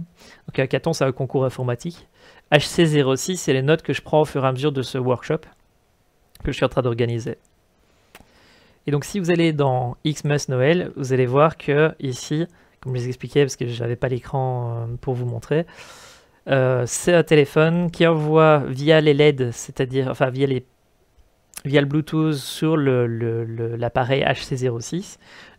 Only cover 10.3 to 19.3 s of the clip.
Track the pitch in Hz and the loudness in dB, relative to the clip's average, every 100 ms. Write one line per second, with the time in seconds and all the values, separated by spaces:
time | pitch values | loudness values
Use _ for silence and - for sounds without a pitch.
10.3 | 147 - 127 135 175 170 - 131 127 123 | -2 0 0 2 2 -2 -8 -2 0 2
11.3 | 135 156 - - 143 156 - 135 127 - | 4 2 2 -2 2 2 0 -8 -8 -6
12.3 | 151 170 _ _ _ 131 127 123 127 127 | -4 -4 _ _ _ -8 -6 -6 -8 -2
13.3 | 147 139 - 120 117 120 120 131 123 - | 2 2 0 -8 -6 -4 -2 -2 -4 -4
14.3 | 139 131 127 120 117 117 120 - 123 123 | -4 -2 -4 -4 -6 -8 -8 -6 -4 -4
15.3 | 117 - 147 175 - - - - - _ | -6 -2 -2 -2 -12 -20 -20 -20 -20 _
16.3 | _ - 139 127 127 120 - - 175 156 | _ -2 2 2 2 -2 -2 2 4 6
17.3 | 156 139 156 160 170 175 - 165 160 151 | 4 4 2 2 2 -2 2 2 2 2
18.3 | 156 156 151 131 131 147 160 151 143 151 | 6 6 6 2 -2 4 6 6 6 4